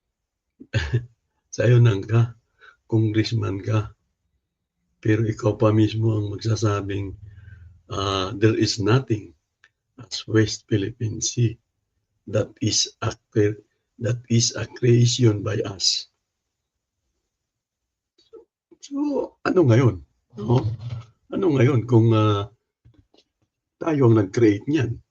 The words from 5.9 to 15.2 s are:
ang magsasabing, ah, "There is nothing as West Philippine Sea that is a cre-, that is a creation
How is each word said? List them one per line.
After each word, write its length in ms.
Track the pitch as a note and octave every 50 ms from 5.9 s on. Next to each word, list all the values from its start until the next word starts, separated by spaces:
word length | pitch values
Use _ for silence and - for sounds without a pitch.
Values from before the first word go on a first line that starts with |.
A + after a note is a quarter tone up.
| A2 A2 A2 A2+ G#2+
ang 180 | G#2+ G#2 G#2
magsasabing, 840 | B2 A#2+ - A2+ A2 G2+ A2 G#2 G2+ G2+ G2 G2 G2 G2 G2 F#2+ F#2 - - - - - - - - - - - - _ _ -
ah, 420 | G2 G2 G2 G2 G2 F#2+ F#2 F#2+ -
"There 180 | - A2 A2 G#2+
is 240 | - G#2+ G#2 - A2
nothing 540 | G2 G#2 A#2 C3+ C3 - A2 G2+ - - - _ _ _ _ _ _ _ _ _ _ _ _ -
as 240 | A#2+ - - - - -
West 400 | G#2+ A2 G#2+ - - - _ -
Philippine 500 | A#2 G2+ G2 - - - A2 G#2+ G2+ A2+
Sea 400 | - - - B2 A#2 A2 A2+ - _ _ _ _ _ _ _ _ _ _ _ _ _ -
that 240 | G2 G#2+ G2+ - - - -
is 240 | G#2 F#2 - - - - - -
a 80 | A2+ - - _ _
cre-, 320 | - A2 G#2 G#2 G#2+ - - _ _ _ _ _ _ -
that 220 | G#2+ A2 A#2+ A#2+ - -
is 260 | A#2 A#2 - - -
a 140 | - A2 -
creation 760 | - - B2 A#2+ A#2+ A#2+ A#2+ A#2+ - -